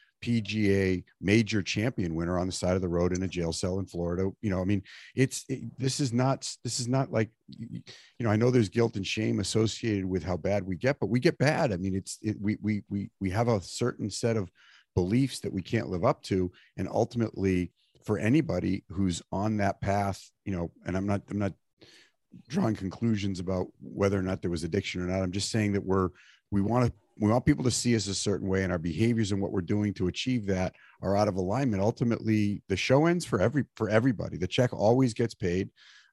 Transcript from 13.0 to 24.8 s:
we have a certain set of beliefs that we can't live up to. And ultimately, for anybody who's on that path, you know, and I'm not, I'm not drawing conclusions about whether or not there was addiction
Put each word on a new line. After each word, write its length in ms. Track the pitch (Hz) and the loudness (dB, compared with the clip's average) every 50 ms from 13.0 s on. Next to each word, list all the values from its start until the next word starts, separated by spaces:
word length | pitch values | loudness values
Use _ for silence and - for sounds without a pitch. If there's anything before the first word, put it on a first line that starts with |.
| 98 - _ _ | -6 -6 _ _
we 120 | 98 92 | -4 -2
have 180 | 87 113 120 120 | 0 2 2 2
a 120 | 117 98 | 2 0
certain 480 | 85 - - - - - - - 110 101 | 0 -6 -6 -2 -2 -2 -2 -4 -6 -6
set 260 | - - - 117 113 | -6 -2 -2 0 0
of 120 | 110 92 82 _ _ - - - - _ _ _ | 0 -4 -6 _ _ -20 -20 -20 -20 _ _ _
beliefs 460 | 92 90 90 110 127 139 131 - - | 0 0 2 2 2 2 0 -2 -6
that 120 | - 104 | -8 -6
we 80 | - 95 | -6 -6
can't 300 | 85 - 123 113 - 69 | -4 -2 -2 -2 -2 -2
live 140 | 92 85 92 | -4 0 0
up 180 | 127 156 - - | 0 0 0 -2
to. 280 | - 104 92 90 90 - - _ _ _ | -2 0 0 0 -2 -4 -12 _ _ _
And 120 | - 92 - | -8 -8 -2
ultimately, 840 | - 104 113 - - 120 113 101 - - 95 95 92 90 90 85 - _ _ _ _ _ _ | 0 0 0 0 0 -2 -2 -2 -2 -2 0 2 2 2 0 -4 -8 _ _ _ _ _ _
for 120 | - 107 | -4 -2
anybody 680 | 82 104 107 131 165 147 85 90 90 90 92 92 - - _ | 0 2 2 2 2 2 0 -2 -2 0 -2 -2 -4 -6 _
who's 320 | 87 87 98 92 85 - - _ | -4 0 0 0 0 -2 -6 _
on 240 | - 95 104 110 110 | -4 -2 -2 0 0
that 240 | 104 101 98 - - | 0 0 -2 -2 -2
path, 420 | - 98 98 101 101 98 95 - - - _ _ _ | -2 -2 0 0 0 -2 -4 -6 -12 -20 _ _ _
you 100 | 104 95 | -6 -4
know, 160 | 87 85 82 - - - | -4 -4 -6 -8 -10 -8
and 100 | - 90 | -4 -4
I'm 100 | 95 98 | -2 0
not, 160 | 101 101 98 - - | 0 -2 -2 -4 -4
I'm 80 | 98 104 | -4 -2
not 160 | 101 95 - - _ _ _ _ - - - - - _ _ _ _ _ - - - - | -2 -2 -4 -8 _ _ _ _ -20 -20 -20 -20 -20 _ _ _ _ _ -20 -20 -14 -6
drawing 280 | - 202 185 113 107 | -2 0 0 0 0
conclusions 640 | 92 92 92 - - 117 117 110 101 98 101 95 87 | -2 -4 -8 -4 -2 0 0 0 0 -2 -4 -4 -4
about 260 | 90 90 92 92 90 - _ _ | -4 -2 -2 -2 -2 -4 _ _
whether 360 | - - - - 98 101 101 | -18 -12 -2 0 2 2 2
or 60 | 98 | 2
not 180 | 92 92 92 85 | 0 -2 -2 -2
there 120 | - 90 | -2 -4
was 100 | 87 80 | -2 -2
addiction 400 | 82 82 80 101 | -2 -2 -2 -2